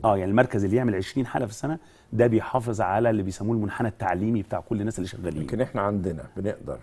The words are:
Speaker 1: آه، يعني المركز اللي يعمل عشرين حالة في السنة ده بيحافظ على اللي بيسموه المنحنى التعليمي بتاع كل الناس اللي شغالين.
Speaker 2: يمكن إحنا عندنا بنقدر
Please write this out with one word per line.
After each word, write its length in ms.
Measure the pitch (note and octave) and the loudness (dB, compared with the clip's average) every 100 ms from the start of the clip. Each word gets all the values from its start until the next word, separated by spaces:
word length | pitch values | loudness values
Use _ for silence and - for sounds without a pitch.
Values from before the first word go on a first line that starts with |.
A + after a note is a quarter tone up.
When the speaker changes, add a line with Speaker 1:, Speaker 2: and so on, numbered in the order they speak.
| A2 | 2
Speaker 1:
آه، 120 | G2 | 2
يعني 140 | F#2 | 4
المركز 320 | G#2+ C3 A2 | 4 4 2
اللي 140 | G2 A#2 | 2 2
يعمل 180 | B2 F#2+ | 2 0
عشرين 300 | F#2+ C#3 B2 | -2 -4 -2
حالة 200 | C#3+ A2+ | -2 -4
في 60 | |
السنة 280 | A2 C#3 E3 - - - | -4 -6 -6 -8 -20 -4
ده 140 | G#2+ A#2+ | 2 4
بيحافظ 540 | A2 - C3 A#2 G#2 | 4 2 -2 0 0
على 280 | F#2 G2+ A#2 | 2 2 2
اللي 140 | G#2+ | 2
بيسموه 320 | F#2+ F#2 G#2 A#2 | 0 -2 -2 0
المنحنى 320 | G#2 - A2+ | 0 -2 -4
التعليمي 540 | - F#2+ F2 A2 A2+ | -2 -2 0 0 0
بتاع 180 | F#2+ F#2 | -2 -4
كل 200 | - G#2+ | -2 -2
الناس 180 | G#2 G#2+ | -2 -4
اللي 100 | F#2 | -6
شغالين. 340 | - F2 D2+ | -6 -6 -4
Speaker 2:
يمكن 200 | D2 A2 | -4 -2
إحنا 200 | C3 A2 | -2 0
عندنا 420 | G2+ G#2 F2+ D#2+ - - | 0 0 -2 -4 -8 -6
بنقدر 400 | G2 - C#2 C2+ | -4 -4 -8 -10